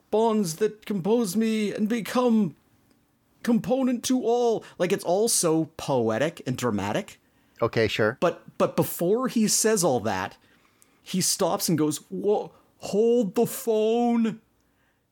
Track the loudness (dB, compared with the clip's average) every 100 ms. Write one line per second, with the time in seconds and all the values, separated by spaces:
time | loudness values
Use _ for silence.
0 | _ 0 2 2 -2 -2 -4 -4 -8 -4
1 | 0 0 0 0 0 0 -2 -2 -2 -2
2 | -2 0 2 2 2 -4 _ _ _ _
3 | _ _ _ _ 0 0 2 0 0 -2
4 | -2 -2 0 2 2 0 -4 -4 -2 0
5 | 0 0 2 2 2 0 -2 -6 -2 0
6 | 2 0 -2 -4 -6 -4 -2 -2 -2 -4
7 | -6 -14 _ _ _ -4 -2 2 0 2
8 | 0 0 -2 -2 -8 -2 -2 0 -2 -2
9 | 0 0 0 0 0 2 0 2 2 0
10 | -2 -4 -4 -10 _ _ _ _ _ _
11 | -6 -2 0 0 0 0 0 0 0 -2
12 | -8 -6 0 0 -2 -14 _ _ -6 0
13 | 2 2 2 0 0 -2 -2 0 2 2
14 | 2 2 0 -2 _ _ _ _ _ _
15 | _